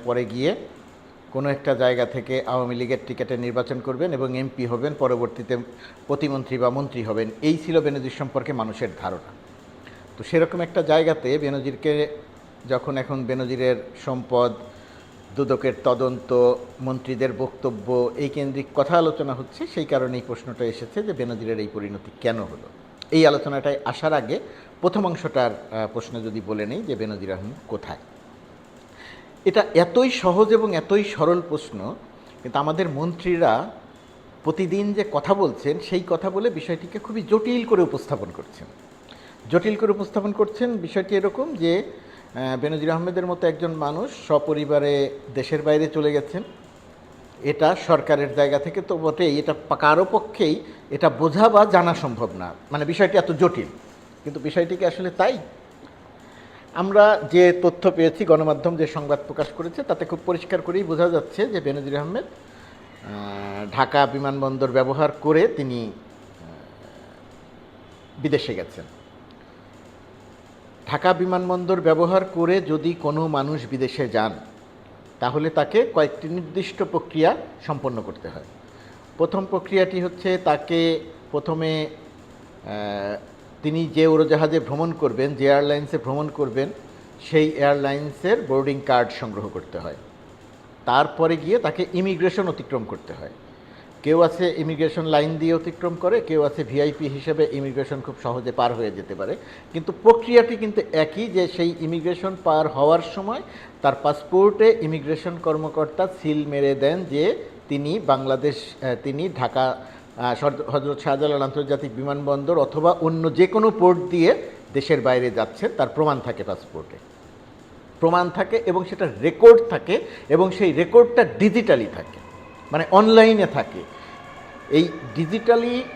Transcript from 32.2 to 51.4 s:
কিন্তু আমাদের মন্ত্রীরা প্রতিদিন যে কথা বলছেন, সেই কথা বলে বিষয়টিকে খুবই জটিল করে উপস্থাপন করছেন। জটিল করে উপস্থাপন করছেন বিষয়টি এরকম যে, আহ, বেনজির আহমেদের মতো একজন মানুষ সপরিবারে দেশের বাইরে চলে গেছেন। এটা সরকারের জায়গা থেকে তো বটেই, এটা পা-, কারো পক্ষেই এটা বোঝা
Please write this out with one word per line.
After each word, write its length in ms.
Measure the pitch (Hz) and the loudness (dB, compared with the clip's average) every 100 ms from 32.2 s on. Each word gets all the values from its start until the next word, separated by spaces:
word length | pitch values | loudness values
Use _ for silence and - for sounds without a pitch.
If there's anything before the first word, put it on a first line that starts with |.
| - - | -20 -16
কিন্তু 160 | 123 139 | -6 -2
আমাদের 300 | 151 160 175 | -2 -2 -2
মন্ত্রীরা 840 | 135 165 170 180 170 151 113 208 - - - - - - - | -2 -4 -4 -2 2 4 2 -2 -12 -20 -20 -20 -20 -20 -10
প্রতিদিন 480 | 160 160 185 196 202 | -4 -2 -2 -2 -2
যে 120 | 208 202 | -2 -2
কথা 220 | 147 180 | -2 0
বলছেন, 440 | 196 165 - 143 165 | 2 0 -2 -4 -4
সেই 240 | - 180 175 | -2 -4 -2
কথা 240 | 165 190 | -4 -2
বলে 200 | 190 233 | -2 -4
বিষয়টিকে 480 | 160 - 165 175 208 | -4 -8 -8 -8 -14
খুবই 240 | - 220 | -8 -8
জটিল 420 | 156 220 220 247 | 0 0 2 -2
করে 180 | 233 196 | 2 2
উপস্থাপন 480 | 165 135 - 123 92 | 2 -2 -6 -6 -8
করছেন। 360 | 82 - - - - - - - - - - - | -12 -16 -18 -20 -20 -20 -20 -20 -20 -20 -18 -2
জটিল 260 | 170 208 214 | 0 0 0
করে 140 | 214 | 0
উপস্থাপন 420 | 208 202 208 208 | 0 -2 -4 -2
করছেন 440 | 202 208 - 247 220 | -2 -2 -2 -4 -4
বিষয়টি 400 | 165 196 190 196 | -4 -4 -2 0
এরকম 400 | 196 220 311 220 | 0 -2 -6 -2
যে, 260 | 165 180 - - - - - | 0 0 -2 -12 -20 -20 -16
আহ, 220 | 120 131 127 | -8 -6 -4
বেনজির 340 | 147 156 156 | -4 -2 -2
আহমেদের 360 | 165 180 180 180 | -2 -2 -4 -4
মতো 200 | 175 170 | -2 -2
একজন 260 | 156 165 | -2 -4
মানুষ 380 | 160 143 160 262 - - | -4 -4 -4 -8 -8 0
সপরিবারে 880 | 147 156 151 147 147 143 143 139 - - | 0 2 -2 0 2 2 2 0 -4 -10
দেশের 280 | 123 - 151 | -6 -2 -2
বাইরে 240 | 151 151 156 | 2 2 2
চলে 260 | 156 147 | 0 0
গেছেন। 300 | 147 143 180 - - - - - - - - - - | 0 -2 -8 -10 -16 -20 -20 -20 -20 -20 -20 -20 -8
এটা 340 | 143 151 156 185 - | -4 2 2 2 2
সরকারের 480 | 156 156 143 143 | 2 4 0 2
জায়গা 240 | 143 143 139 | 2 2 2
থেকে 220 | 160 185 | -2 -6
তো 180 | 175 170 | -4 -2
বটেই, 400 | 156 156 170 143 | -2 0 0 0
এটা 160 | 151 156 - | -2 -4 -2
পা-, 80 | 147 | 2
কারো 300 | 151 156 190 | 4 6 4
পক্ষেই 500 | - - - 160 151 - - - | 0 -2 -2 0 0 -6 -18 -10
এটা 200 | 143 160 | 0 2
বোঝা 380 | 120 160 165 | 2 0 4